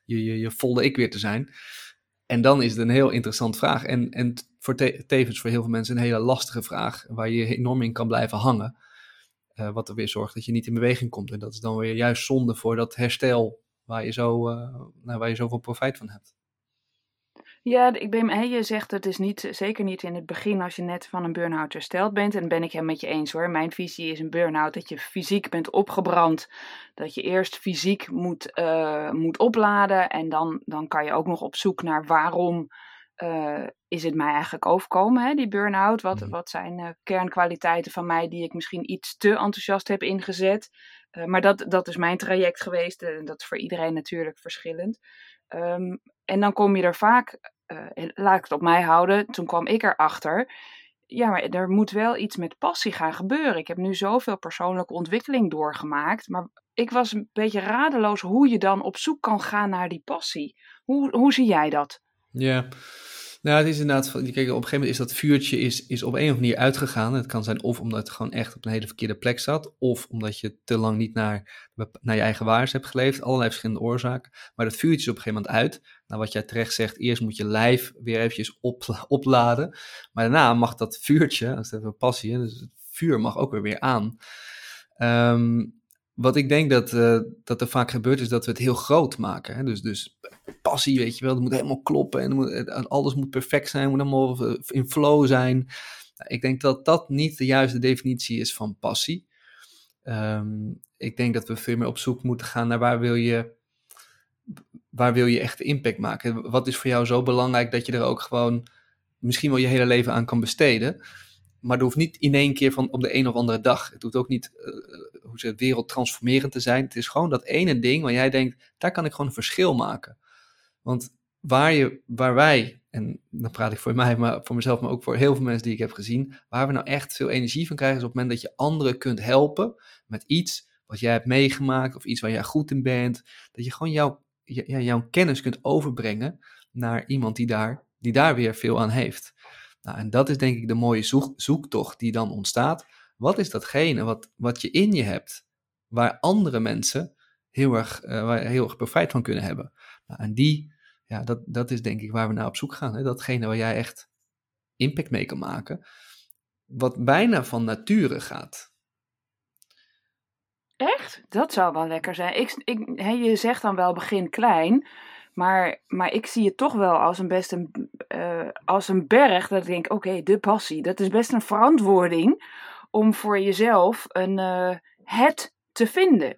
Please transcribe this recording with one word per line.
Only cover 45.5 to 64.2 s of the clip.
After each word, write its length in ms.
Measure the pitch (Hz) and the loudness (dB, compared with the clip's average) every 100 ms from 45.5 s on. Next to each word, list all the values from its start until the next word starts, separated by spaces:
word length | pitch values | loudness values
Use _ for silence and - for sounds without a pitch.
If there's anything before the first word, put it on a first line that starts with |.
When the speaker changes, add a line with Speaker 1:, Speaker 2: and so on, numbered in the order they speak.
| 170 175 175 180 180 _ _ - | -8 -4 -4 -6 -8 _ _ -4
Speaker 2:
en 140 | 196 | 2
dan 140 | 202 | 2
kom 220 | 202 202 196 | 4 4 4
je 80 | |
er 120 | 180 170 | 2 4
vaak, 440 | 208 240 240 - - _ - | 6 6 4 -8 -20 _ -18
eh, 200 | 160 165 - | -16 -14 -12
laat 420 | 165 - 196 190 | -10 0 4 4
ik 60 | |
het 80 | - | 2
op 100 | 147 | -2
mij 200 | 170 170 | 2 4
houden, 440 | 170 165 180 202 208 | 6 4 6 2 0
toen 200 | 226 170 | -6 -4
kwam 220 | 170 165 | -2 0
ik 160 | 220 | 0
erachter, 680 | 214 - 156 - 156 175 254 - - - - _ _ | 2 2 2 0 -4 -2 -2 -8 -20 -20 -20 _ _
ja, 240 | 240 233 | -2 0
maar 120 | 185 | 0
er 260 | - 180 185 | -2 -2 0
moet 220 | 196 214 | 2 2
wel 260 | 202 226 233 | 0 0 0
iets 180 | 208 - | -4 -6
met 220 | 170 - | -8 -4
passie 340 | - - - | -4 -2 -4
gaan 220 | - 160 | -2 -4
gebeuren. 440 | 160 185 285 294 180 | -4 -2 -2 0 -4
Ik 100 | 160 | -6
heb 100 | 170 | -6
nu 180 | 185 185 | -4 -2
zoveel 420 | 196 233 - 196 | 0 0 0 -6
persoonlijke 560 | 165 - 180 185 175 | -8 -6 -4 -2 -4
ontwikkeling 580 | 170 165 208 - 269 196 | -6 -4 -4 -2 0 0
doorgemaakt, 760 | 156 151 151 156 147 151 220 - | 0 -4 -4 -6 -4 -2 -4 -4
maar 200 | 185 180 _ _ | -8 -8 _ _
ik 180 | - 233 | -4 0
was 200 | 240 233 | 2 0
een 160 | 214 202 | -2 -6
beetje 260 | - 214 208 | -2 -2 -2
radeloos 640 | 190 226 302 269 214 208 | -2 0 0 2 2 0
hoe 260 | 180 220 277 | 0 6 6
je 80 | 233 | 6
dan 240 | 196 196 | 2 2
op 160 | 196 - | -2 -6
zoek 240 | - 294 | -4 -2
kan 200 | - 208 | 0 -2
gaan 280 | - 208 202 | -2 -2 -2
naar 200 | 185 180 | -2 -4
die 120 | 170 - | -8 -8
passie. 500 | 139 - 160 147 _ - - | -8 -6 -8 -10 _ -20 -14
Hoe, 260 | - 277 277 240 | -2 0 2 4
hoe 160 | 269 | 6
zie 120 | 269 247 | 6 6
jij 220 | 170 151 | 4 2
dat? 320 | 147 147 - _ _ _ | 0 -4 -8 _ _ _
Speaker 1:
Ja, 360 | 127 131 127 127 - - - - - - - | -2 0 2 -2 -8 -20 -20 -20 -18 -18 -6
nou, 160 | 151 151 | 2 4
het 100 | 156 | 4
is 120 | 151 | 2
inderdaad 300 | 147 135 135 | 2 2 2
van, 120 | 131 | -4